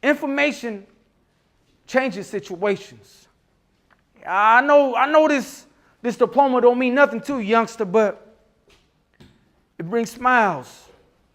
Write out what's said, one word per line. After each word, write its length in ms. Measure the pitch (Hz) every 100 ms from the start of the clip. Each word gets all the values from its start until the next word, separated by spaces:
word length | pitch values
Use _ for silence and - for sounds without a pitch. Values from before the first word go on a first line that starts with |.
Information 840 | 262 285 294 277 294 - 240 208 196 _ _ _ _ _ _ _ _ _ _
changes 400 | 254 269 196 185
situations. 1000 | 208 - 175 202 196 - 117 101 _ _ _ _ _ _ _ _ _ _ _ -
I 340 | 185 214 233
know, 340 | 277 294 277
I 160 | 233 269
know 180 | 311 311
this, 380 | 285 - - - _ _ _
this 140 | 233 226
diploma 440 | 247 254 277 254
don't 180 | 240 247
mean 160 | 254
nothing 260 | 254 285 233
to 120 | 220
you, 60 | 277
youngster, 440 | 202 226 226 -
but 520 | 202 202 214 - - _ _ _ _ _ _ _ _ _ - _ _ _ _ _
it 100 | 170
brings 220 | 233 226
smiles 800 | 254 247 247 208 151 123 - _ _ _ _ _